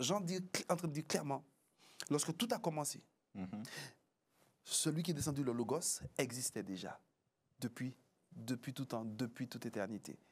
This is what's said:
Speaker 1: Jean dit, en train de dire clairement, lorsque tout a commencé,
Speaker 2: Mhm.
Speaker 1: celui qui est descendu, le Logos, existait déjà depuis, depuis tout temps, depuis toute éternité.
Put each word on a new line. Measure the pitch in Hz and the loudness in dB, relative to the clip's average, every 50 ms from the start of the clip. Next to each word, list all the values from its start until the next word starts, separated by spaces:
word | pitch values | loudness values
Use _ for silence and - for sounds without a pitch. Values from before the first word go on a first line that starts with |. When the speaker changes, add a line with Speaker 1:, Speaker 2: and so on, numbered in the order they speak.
Speaker 1:
Jean | 127 139 - - | 2 4 4 4
dit, | 180 170 185 185 185 - - - - - | 2 2 0 -2 -2 -2 -4 -4 2 2
en | 175 | 2
train | 165 180 160 | 2 2 0
de | 143 | 0
dire | 156 151 | -2 -2
clairement, | - - 175 151 143 135 135 - - _ _ _ _ _ _ - - - - - - | 0 0 0 2 2 -2 -2 -4 -10 _ _ _ _ _ _ -20 -20 -12 -10 0 2
lorsque | 147 147 - - 160 | 4 4 4 2 2
tout | 175 233 233 | 0 2 2
a | 233 208 | 2 2
commencé, | - 175 156 151 147 - - - - _ _ _ _ _ - | 2 0 0 2 -2 -2 -2 -6 -10 _ _ _ _ _ -6
Speaker 2:
Mhm. | 101 92 92 104 104 113 - - 147 143 - - _ _ _ _ _ _ _ _ _ _ _ _ _ _ | -6 -4 -4 -4 -6 -6 -6 -8 -10 -10 -10 -14 _ _ _ _ _ _ _ _ _ _ _ _ _ _
Speaker 1:
celui | - - - - 160 151 160 165 | -2 0 2 4 4 2 2 2
qui | 180 160 | 2 2
est | |
descendu, | 143 127 156 143 139 139 | 2 2 0 2 2 2
le | 123 117 | 2 4
Logos, | 120 117 107 135 170 175 - - - 147 131 - - | 2 2 2 2 2 2 0 0 0 -4 -6 2 2
existait | 139 123 117 127 123 - - 113 98 | 2 2 2 -2 -2 -2 -2 -2 -2
déjà | 98 95 90 95 87 - - _ _ _ _ _ _ _ _ _ _ _ - | -2 -4 -4 -4 -6 -8 -10 _ _ _ _ _ _ _ _ _ _ _ -4
depuis, | 127 113 - - 127 127 123 - _ _ _ _ _ _ - | -4 -4 -2 -2 -4 -4 -4 -8 _ _ _ _ _ _ -12
depuis | 117 113 117 127 120 - 139 127 | -10 -2 -2 -2 0 0 -6 -4
tout | 143 135 | -4 -2
temps, | - 123 113 113 | 0 0 0 0
depuis | 113 107 107 131 117 120 - 127 | -2 -2 -2 -2 -2 -2 -4 -6
toute | 120 - 120 - | -4 -4 -4 -4
éternité. | 117 - 107 98 98 110 98 - 80 71 - - _ | -2 0 0 0 0 0 -6 -6 -8 -12 -12 -14 _